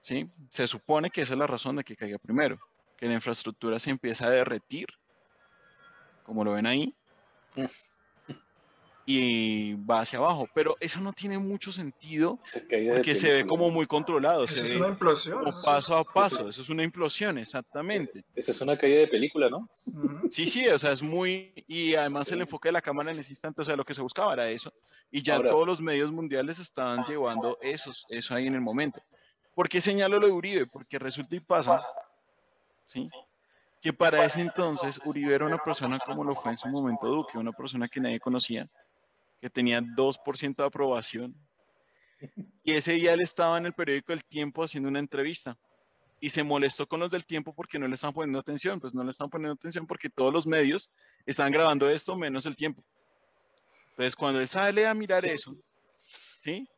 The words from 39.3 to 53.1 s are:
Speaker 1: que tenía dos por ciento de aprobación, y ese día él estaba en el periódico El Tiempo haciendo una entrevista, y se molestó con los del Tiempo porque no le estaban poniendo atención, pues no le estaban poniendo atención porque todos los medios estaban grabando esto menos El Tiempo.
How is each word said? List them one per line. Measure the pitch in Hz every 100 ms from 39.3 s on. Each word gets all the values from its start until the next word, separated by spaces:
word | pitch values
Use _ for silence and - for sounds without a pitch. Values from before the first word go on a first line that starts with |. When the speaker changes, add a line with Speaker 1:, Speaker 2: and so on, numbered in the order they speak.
| _
Speaker 1:
que | 123
tenía | - 123 120 120 117
dos | 135 135
por | - 135
ciento | 143 139
de | 139
aprobación, | 135 139 120 110 113 123 - _ _ _ _ _ _ _ _ 147 - - _
y | -
ese | 156 156
día | 170 170
él | 170
estaba | 180 - 170 170
en |
el | 170
periódico | - 165 139 -
El | 165
Tiempo | - 151 147 135
haciendo | 160 151 139
una | 139
entrevista, | 143 139 143 170 - 117 _ _ _ _ _ _
y | 147
se | 160
molestó | 147 143 139 - 147
con | 165
los | 175
del | 180
Tiempo | - 160 151
porque | 147 131 160
no | 135
le |
estaban | 131 147
poniendo | 139 156 135
atención, | 135 147 185 190
pues | 131
no | 127
le | 127
estaban | 127 147
poniendo | 160 151
atención | 147 165 170 160
porque | 175 151
todos | - 131
los | 156 156
medios | 160 143 170 - _ _ _
estaban | - 139 139
grabando | 147 160 143 139
esto | 151 - 185
menos | 160 131
El | 143 131
Tiempo. | 151 135 _ _ _